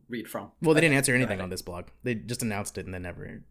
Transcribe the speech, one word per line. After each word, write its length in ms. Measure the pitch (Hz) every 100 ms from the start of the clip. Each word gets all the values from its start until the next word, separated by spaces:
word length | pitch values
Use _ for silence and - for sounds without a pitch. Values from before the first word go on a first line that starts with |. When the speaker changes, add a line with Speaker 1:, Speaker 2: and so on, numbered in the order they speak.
| -
Speaker 1:
read 200 | 120 -
from. 240 | 110 104 _
Speaker 2:
Well, 140 | 156 156
they 40 |
Speaker 1:
Okay, 20 |
Speaker 2:
didn't 160 | 165 135
answer 160 | 139
Speaker 1:
go 20 | 123
Speaker 2:
anything 240 | 120 95
Speaker 1:
ahead. 40 | 92
Speaker 2:
on 40 |
this 140 | 90
blog. 220 | - 87 - -
They 100 | 123
just 300 | 113 104 120
announced 340 | 117 104 101 101
it 80 | 90
and 80 |
then 80 | 92
never 400 | 90 - - - -